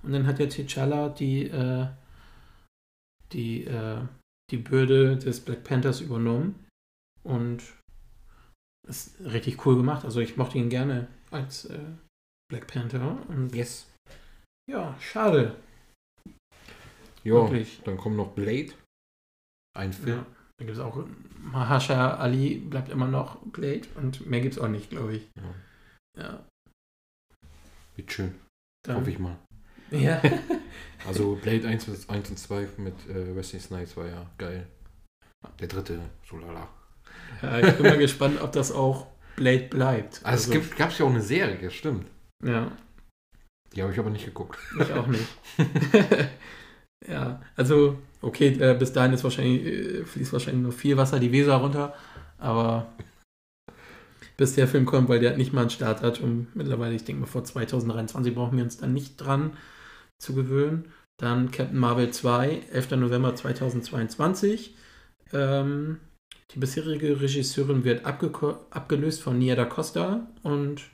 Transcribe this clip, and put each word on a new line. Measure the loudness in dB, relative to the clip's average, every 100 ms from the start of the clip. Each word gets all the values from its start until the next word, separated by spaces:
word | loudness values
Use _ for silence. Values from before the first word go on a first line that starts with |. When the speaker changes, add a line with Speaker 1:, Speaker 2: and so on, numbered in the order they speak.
Speaker 1:
Und | -2
dann | 0 0
hat | 2
ja | -2
T'Challa | -2 -8 -2 0 0 -2
die, | -2 -2 0 -2
äh, | -2 -2 0 -4 -8 -20 -20 -20 -20 -20 -20 _ _ _ _ _ _ -12
die, | -8 -6 -6 -6
äh, | -6 -6 -6 -10 -14 _ _ _
die | -8
Bürde | 0 2 6 8 6 4
des | -2 -6
Black | -6 -8
Panthers | 0 2 2 -2
übernommen | -4 0 0 2 -2 -6 -18 _ _ _ _ _
und | -4 -2 -2 -6 -12 -20 -20 -20 -20 -20 -20 -20 -20 _ _ _ -16
ist | -14 -14 -14
richtig | -6 -4 -4 0 4
cool | 4
gemacht. | 4 -2
Also | -4 -2
ich | -2 -2
mochte | -2 -2
ihn | -2
gerne | -2 -2 -2 -6 -14 -12
als, | -10 -8 -12 -14
äh, | -14 -14 -16 _ _ _ _ _
Black | -14 -8
Panther. | -8 -6 -4 -4 -6 -8
Und | -4 -4 -4
Speaker 2:
Yes. | -6 -10 -18 _ _ -20 -20 -20 _ _ -10
Speaker 1:
ja, | -8 -8 -10
schade. | -10 0 4 4 2 -4 -18 -20 _ _ _ _ -20 -20 _ _ -20 -20 -20 -20 -20 -10
Speaker 2:
Ja, | 6 6
Speaker 1:
Wirklich. | 6 2 -4 -8 -8
Speaker 2:
dann | -6
kommt | -2 -2
noch | -4
Blade. | -4 -2 -4 -6 -14 _ _ _ _ _ _ _ _ _ -8
Ein | -8
Film. | -6 -6 -6
Speaker 1:
Ja, | -8 -20 _ _
da | -12
gibt's | -8
auch, | -8 -8 -12 -16 -20 -18
Mahershala | -8 -4 2 2 2 2 2 2
Ali | 0 2 0 -2
bleibt | -4 -6 -4
immer | -2 0
noch | -2 -4 -12 -14
Blade | -8 -6 -6 -8 -6
und | -6 -6 -4
mehr | -2
gibt's | -2 -2
auch | -4
nicht, | -4 -8
glaub | -8 -6
ich. | -8 -10 -14
Speaker 2:
Ja. | -14 -14 -18 _ -20 _ _ -16
Speaker 1:
Ja. | -14 -14 -18 _ _ _ _ _ _ _ _ _ -20 -20 -20 -20 -20 -18
Speaker 2:
Wird | -12
schön. | -6 -6 -8 _ _ _ _ -6
Speaker 1:
Dann | -2
Speaker 2:
Hoffe | -2
ich | -4
mal. | -6 -8 _ -20 -20 -20 -6
Speaker 1:
Ja. | 0 2 4 2
Speaker 2:
<laughs> | 2 -2 -6 -6 -18 -20 -14 -6
Also | -2 0 -2
Blade | 0 0 0
eins | -4 -4
bis, | -12 -6
eins | -8 -6
und | -12
zwei | -6 -6 -6 -8
mit, | -10 -10 -10
äh, | -8 -6 -8
Wesley | -8 -14
Snipes | -10 -10 -10 -10
war | -10
ja | -10 -14 -12
geil. | -10 -10 -12 -18 -20 -20 -20 _ _ _ -20 -12
Der | -8
dritte, | -8 -6 -8 -10 -16 -18
so | -16
lala. | -14 -14 -14 -18 _ -20 -20 -20 -18 -10
Speaker 1:
Ja, | -4 6
ich | 6 8
bin | 8
mal | 8
Speaker 2:
<laughs> |
Speaker 1:
gespannt, | 4 4 0 2
ob | 0
das | 0 0
auch | 2 2 0 -6 -20 -16 0
Blade | 4 4 2
bleibt. | 0 2 2 -2 -8
Speaker 2:
Also | 0 2
es | 4
Speaker 1:
Also |
Speaker 2:
gibt, | 2 0 0
gab's | 0 4
ja | 4
auch |
eine | 4
Serie, | 2 0 0 -2 -8
stimmt. | -6 -4 -4 -6 -16 -20 _ -2
Speaker 1:
Ja. | 0 -2 -8 -20 -20 -20 _ _ -20 -20 _ _
Speaker 2:
Die | -6
habe | -4
ich | -2
aber | -2
nicht | -4 -8
geguckt. | -12 -12 -12 -12 -2
Speaker 1:
Ich | 0
auch | 0 0
nicht. | -2 -2 -10 -8 0
<laughs> | 2 2 6 6 8 4 2 -4 -20 -20 -20 -20 _ _ -10
Ja, | -6 -4 -6 -12 -2
also, | 6 8 8 4 -10 -6
okay, | -6 6 6 8
äh, | 6 6
bis | 4
dahin | 4 4
ist | 4
wahrscheinlich, | 0 2 2 2 0
äh, | -4 -4 -6 -6
fließt | -6 -2
wahrscheinlich | -2 0 0
nur | 0
viel | 0 2 4
Wasser | 4 4
die | 4
Weser | 6 6 6
runter, | 4 0 -4 -8 -18 -20 -20 -8
aber | 0 2 2 0 -4 -14 -20 _ _ _ _ _ -20 -20 -20 -20 -20 -20 -20 0
bis | 2 4
der | 4
Film | 4 4
kommt, | 4 6
weil | 6
der | 4
hat | 2
nicht | 0
mal | 2
ein | 0
Startdatum | 0 -2 2 0 0 -2 -2 -4
mittlerweile. | -6 -2 -2 -2
Ich | -4
denke | -6 -8
mal, | -4
vor | -6
zweitausenddreiundzwanzig | -6 -6 -2 0 0 -2 -4 -2 -2 0
brauchen | 0 0
wir |
uns | -2 -4
da | -2
nicht | -2 -4 -10
dran | 0 0 0 -4 -20 -20 -20 -20 -20 _
zu | -4 -2
gewöhnen. | 0 2 2 0 -6 -20 _ -4
Dann | 0 2 0
Captain | -2 -2 2
Marvel | 4 4 2
zwei, | 0 2 2 2 -2 -4
elfter | -4 0 2
November | 2 2 2 0
zweitausendzweiundzwanzig. | -4 -2 -2 -2 -4 -4 -4 0 0 2 0 0 -6 -20 -20 -20 -20 _ -8
Ähm, | -2 0 2 0 -2 -4 -8 -12 _ _ -20 _
die | -4
bisherige | -4 -2 -4 -2 0 2
Regisseurin | 2 0 -2 0 2 2
wird | 2 0 -2
abgeko-, | -2 -4 0 -2 -2 -10
abgelöst | -12 -2 0 0 -2
von | 0 2
Nia | 4 4
da | 0
Costa | -2 -4 -2 0 -2 -4 -8
und | -2 0 -2 -6 -12